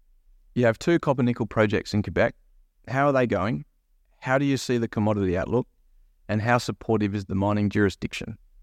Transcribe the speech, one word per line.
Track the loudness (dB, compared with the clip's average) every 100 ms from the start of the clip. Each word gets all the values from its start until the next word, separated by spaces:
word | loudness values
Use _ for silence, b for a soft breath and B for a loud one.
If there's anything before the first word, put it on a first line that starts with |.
| _ _ _ _ _
You | 0 2
have | 2
two | 2 2
copper | 2 0
nickel | 0 0 -2
projects | 0 2 0 -2
in | -4
Quebec. | -2 0 0 -2 _ _ _ _ -6
How | 0 2
are |
they | 2 2
going? | 0 -2 -4 -8 _ _ _ _ _
How | 0 0
do |
you | 2 -2
see | 0 -2
the | -2
commodity | 0 0 0 0 -2
outlook? | 0 -2 -2 _ _ _ _ _ -6
And | -2
how | 0 0
supportive | 0 -6 0 0 0 -4
is |
the | -4 -2
mining | 0 0 0
jurisdiction? | 2 0 0 -8 -8 -12 -14 _ -20